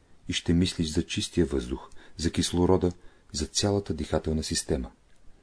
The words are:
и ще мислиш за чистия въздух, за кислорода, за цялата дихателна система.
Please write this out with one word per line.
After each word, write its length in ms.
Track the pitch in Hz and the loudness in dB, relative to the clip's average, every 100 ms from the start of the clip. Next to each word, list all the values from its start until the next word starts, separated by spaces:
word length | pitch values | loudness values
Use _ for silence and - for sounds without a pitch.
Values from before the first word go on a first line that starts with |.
| _ - - | _ -14 -6
и 60 | |
ще 200 | - - | -4 2
мислиш 360 | 85 92 - 80 | 4 4 0 -2
за 160 | 82 - | -2 -2
чистия 400 | 104 - - 76 | -4 -2 0 0
въздух, 440 | 69 62 65 - - - - | 0 -4 -8 -10 -18 -16 -4
за 140 | 80 | -2
кислорода, 600 | - - 87 87 92 90 - - - _ | 0 0 4 4 4 2 -2 -12 -20 _
за 140 | 110 - | -6 -4
цялата 480 | - 104 101 101 | 0 2 2 0
дихателна 500 | 82 - 78 80 78 | -4 -2 -2 0 -2
система. 480 | - 80 - 76 62 - _ - - - | -2 -4 -2 -2 -4 -12 _ -20 -20 -20